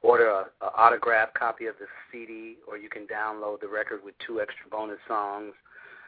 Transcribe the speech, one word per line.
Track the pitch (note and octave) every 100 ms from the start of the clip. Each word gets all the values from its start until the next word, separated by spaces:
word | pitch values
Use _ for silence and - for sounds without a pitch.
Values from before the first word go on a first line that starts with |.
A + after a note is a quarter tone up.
order | A2+ A#2+ A2+
a, | G2 F#2+ _
a | F#2+ -
autographed | A#2 A#2 A#2+ A2+ A2
copy | - A#2 A2+ A2+
of | G2+
the | G2+ - -
C | A#2+ A2+
D, | A2 A2+ A#2 -
or | G#2+
you | G#2
can | A2 G#2
download | G#2+ G#2+ G#2+ G#2 G#2
the | G#2
record | G#2+ G#2 G#2+
with | G2 - -
two | A2+
extra | G#2 - -
bonus | G#2+ G#2+ G2+ -
songs. | A2 G#2 G#2 G#2 - _ - - -